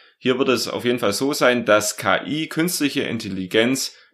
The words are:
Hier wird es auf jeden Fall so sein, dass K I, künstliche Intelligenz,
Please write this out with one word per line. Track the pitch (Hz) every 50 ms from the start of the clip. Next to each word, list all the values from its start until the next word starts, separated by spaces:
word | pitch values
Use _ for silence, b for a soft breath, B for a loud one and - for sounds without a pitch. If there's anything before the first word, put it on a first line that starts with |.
| b b b b
Hier | - 127 127 120
wird | 135 135
es | 123 113 - -
auf | - - -
jeden | 123 123 120
Fall | - 104 101
so | - 131 139 151
sein, | - 147 127 123 120 110
dass | - 104 107 104 - -
K | - - 101 95 - -
I, | - 139 151 160 -
künstliche | - 156 160 175 175 - 147 143 - 143 120
Intelligenz, | - - 113 - 104 95 95 95 92 - 110 113 120 135 131 - B B B B B